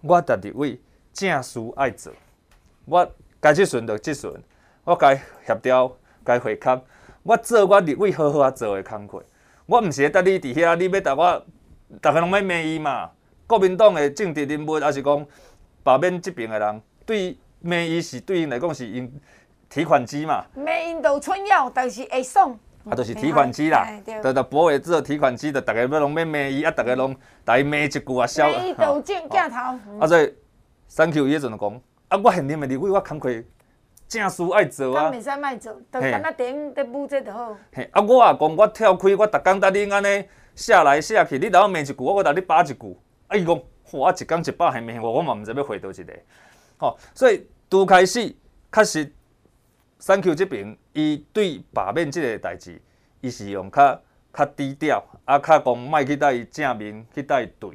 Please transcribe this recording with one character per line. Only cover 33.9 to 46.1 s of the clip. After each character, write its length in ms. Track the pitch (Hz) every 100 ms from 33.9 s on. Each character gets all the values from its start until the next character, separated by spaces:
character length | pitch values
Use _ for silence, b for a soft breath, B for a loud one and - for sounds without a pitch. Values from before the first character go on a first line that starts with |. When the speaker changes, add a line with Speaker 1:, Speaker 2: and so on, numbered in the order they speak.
| _ -
Speaker 1:
正 200 | 226 202
事 140 | 175 175
爱 120 | 202 165
做 280 | - 131
啊。 160 | 135 156
Speaker 2:
敢 40 |
袂 100 | 240
使 160 | 226 277
莫 160 | 285 247
做， 160 | 226 220 -
就 120 | 254
敢 200 | 262 240
若 100 | -
顶 400 | - 247 277 294
咧 100 | 254
舞 240 | 254 262 277
这 140 | 277
就 100 | 226
好。 240 | 208 240 214 _
Speaker 1:
嘿， 180 | - 123
啊， 80 | 185
我 240 | 208 254 220
也 120 | 139
讲， 180 | 156 160
我 100 | 208
跳 260 | - 220
开， 220 | 185 190 196
我 100 | 208
逐 120 | 185
工 220 | - 196
甲 100 | 196
恁 220 | 190 202
安 100 | 202
尼 220 | 202 202 196 b b
写 200 | - -
来 260 | 202 151 143
写 260 | - 214 160
去， 140 | 196
你 100 | 175
甲 140 | 180
我 40 | 202
骂 100 | 180
一 60 | 139
句， 100 | -
我 240 | 131 196
甲 120 | 165
你 80 | 151
巴 200 | 185 165
一 120 | 151
句。 240 | 123 107 90 _ _ _
啊， 80 | 208
伊 80 |
讲， 100 | 170 170
吼， 60 | - _ _ 151
我 100 | 139
一 140 | 180
工 180 | - 165
一 100 | 160
百 200 | - 170
下 80 | 127
骂 220 | 117 117
我， 100 | 113 120
我 60 |
嘛 120 | 165
毋 100 | 110
知 100 | 104
要 80 | 123
回 160 | 139 101
倒 120 | 95
一 40 |
个。 200 | 92 90